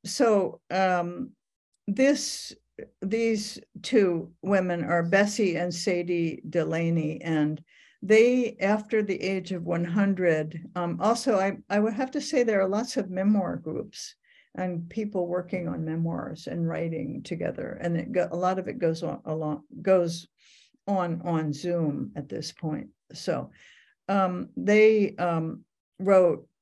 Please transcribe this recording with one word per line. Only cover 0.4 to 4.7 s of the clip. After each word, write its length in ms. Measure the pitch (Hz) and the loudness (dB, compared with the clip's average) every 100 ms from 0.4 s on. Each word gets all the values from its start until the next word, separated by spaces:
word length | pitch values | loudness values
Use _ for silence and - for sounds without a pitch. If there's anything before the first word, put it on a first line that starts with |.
| 185 - - | 2 -4 -4
um, 640 | 185 190 180 175 175 - _ _ _ _ _ - | 0 2 2 -2 -6 -10 _ _ _ _ _ -4
this, 680 | 208 269 294 - - - - _ - - - | 2 4 4 -2 -8 -12 -16 _ -18 -16 -10
these 580 | 190 226 226 214 208 - - - | -4 0 2 0 -4 -12 -18 -14
two 500 | - 247 190 170 - _ | 2 4 4 2 -4 _
women 420 | 190 202 180 | 0 2 2